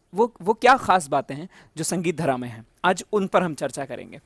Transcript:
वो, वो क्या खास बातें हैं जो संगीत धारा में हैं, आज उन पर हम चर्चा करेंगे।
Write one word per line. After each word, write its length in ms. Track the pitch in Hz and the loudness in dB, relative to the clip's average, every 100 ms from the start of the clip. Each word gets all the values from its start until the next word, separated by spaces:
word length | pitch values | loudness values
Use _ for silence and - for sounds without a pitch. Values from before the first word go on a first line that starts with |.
| _ | _
वो, 180 | 175 233 - | 0 0 0
वो 120 | 175 | -4
क्या 220 | 226 247 254 | 2 4 4
खास 320 | - 185 139 | 4 2 2
बातें 260 | 143 - | -2 -2
हैं 140 | 139 180 - - 151 | -8 -10 -16 -20 -8
जो 80 | |
संगीत 320 | 156 180 165 165 | -4 -2 -2 -2
धारा 200 | 156 127 | 0 -2
में 120 | 123 | -4
हैं, 180 | 113 - _ | -12 -18 _
आज 200 | 180 185 - | 0 0 0
उन 140 | 208 190 | -2 2
पर 160 | 202 | 2
हम 120 | 180 | 2
चर्चा 300 | 143 170 151 | -2 -6 -6
करेंगे। 360 | 131 123 95 143 | -8 -10 -12 -18